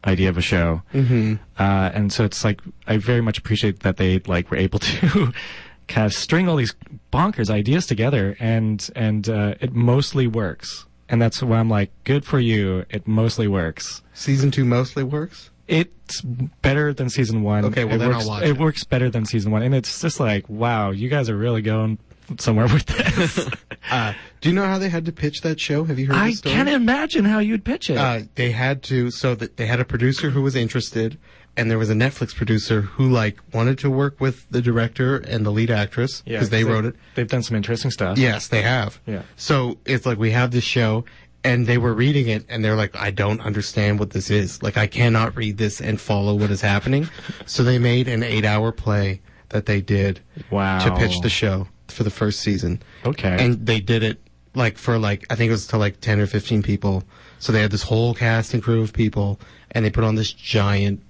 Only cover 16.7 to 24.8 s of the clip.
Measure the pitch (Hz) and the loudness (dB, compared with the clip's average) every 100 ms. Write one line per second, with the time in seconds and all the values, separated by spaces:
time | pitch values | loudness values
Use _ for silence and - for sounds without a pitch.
16.7 | 139 147 143 127 135 117 110 104 104 104 | 2 0 -2 -4 0 0 0 2 2 2
17.7 | 107 113 113 120 120 110 104 156 139 160 | 0 0 0 2 0 -2 -2 0 2 0
18.7 | - - 127 123 113 107 117 101 107 123 | 0 -2 0 0 0 -2 0 0 0 2
19.7 | 135 110 - 170 - 123 101 - 107 117 | 0 -2 -4 -4 -2 0 0 -4 -4 -2
20.7 | 113 101 98 123 147 120 104 117 113 107 | 0 -2 -2 -2 -2 0 -2 0 0 0
21.7 | 110 110 107 - - - - - 107 107 | 0 0 -4 -10 -20 -14 -6 0 4 4
22.7 | 139 - - - - 170 - 151 - _ | 4 2 -2 0 2 0 -2 -6 -8 _
23.7 | - - 127 110 101 - - 156 185 196 | -16 -4 -2 -2 -6 -14 -4 0 2 2
24.7 | 190 | 0